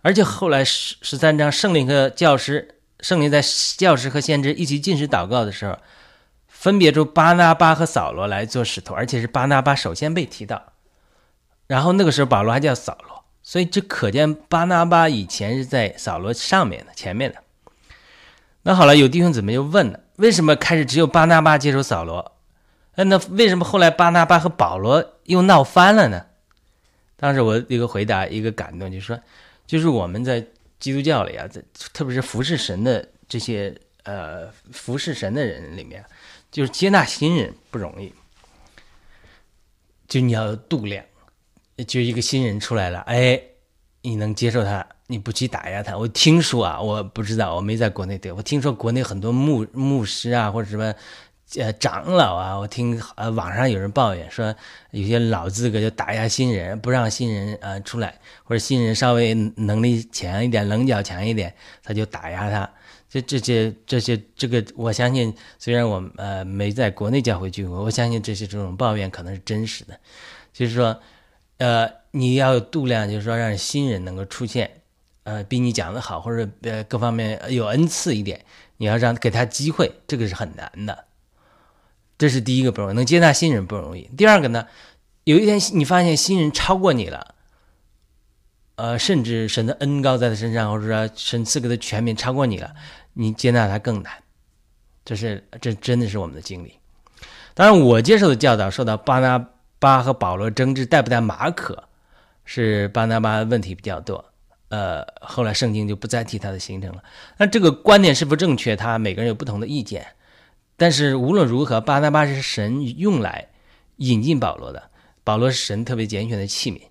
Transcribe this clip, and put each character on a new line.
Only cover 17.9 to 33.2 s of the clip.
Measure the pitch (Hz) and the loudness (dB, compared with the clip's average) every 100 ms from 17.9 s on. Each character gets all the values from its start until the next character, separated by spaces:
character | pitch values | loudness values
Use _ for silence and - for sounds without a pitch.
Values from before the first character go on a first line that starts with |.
| - _ - - _ _ _ | -20 _ -20 -20 _ _ _
那 | - 185 | 2 8
好 | 147 | 8
了， | 147 | 10
有 | 135 | 8
弟 | 160 | 6
兄 | 175 | 2
姊 | 131 | 2
妹 | 101 | 0
就 | 123 | -2
问 | 143 196 127 | 2 2 2
了， | - _ - | -4 _ 2
为 | 220 | 4
什 | 180 | 4
么 | 156 151 | 4 4
开 | - 170 | 2 0
始 | 131 | 2
只 | 139 | 2
有 | 156 | 4
巴 | 165 165 | 4 6
拿 | 160 | 6
巴 | 156 151 | 6 4
接 | 143 | 2
受 | 135 | 0
扫 | 135 92 | 0 -4
罗？ | 82 85 - _ _ _ _ _ _ - | -4 -8 -10 _ _ _ _ _ _ -2
哎， | 196 | 4
那 | 190 185 | 4 2
为 | 190 226 | 4 4
什 | 185 | 4
么 | 175 | 0
后 | 196 | 4
来 | 170 | 4
巴 | 160 170 | 6 4
拿 | 170 165 | 6 6
巴 | 175 | 4
和 | 165 | 4
保 | - 90 92 | 0 -2 0
罗 | 104 151 - _ | 2 2 2 _
又 | - 185 | 0 4
闹 | 185 170 | 8 6
翻 | 165 190 185 214 | 6 6 8 8
了 | 139 | 4
呢？ | 90 - _ _ _ _ _ _ _ _ _ | 0 -10 _ _ _ _ _ _ _ _ _
当 | 143 | 0
时 | 135 | 2
我 | 113 113 120 | 2 2 0
一 | 123 | -2
个 | 117 | -2
回 | 98 107 | -2 -2
答， | 98 95 | -2 -2
一 | 107 | -4
个 | 110 | -6
感 | 107 - 85 | -6 -12 -10
动， | 95 | -10
就 | 92 | -10
是 | 98 | -10
说， | 117 _ - - _ - | -10 _ -20 -20 _ -4
就 | 160 | 0
是 | 165 | 2
我 | 120 87 | 0 -2
们 | 101 | -4
在 | 127 120 113 _ _ _ | -2 -4 -6 _ _ _
基 | 139 | -6
督 | 139 | -2
教 | 143 139 | 0 0
里 | 95 - | -2 -8
啊， | 85 | -14
在， | - - - - | -16 -20 -20 -18
特 | - 143 | -8 -4
别 | |
是 | 123 | -4
服 | 127 110 | -4 -4
侍 | 135 160 | -4 -4
神 | - 90 | -4 -2
的 | 120 113 - _ | 0 -2 -4 _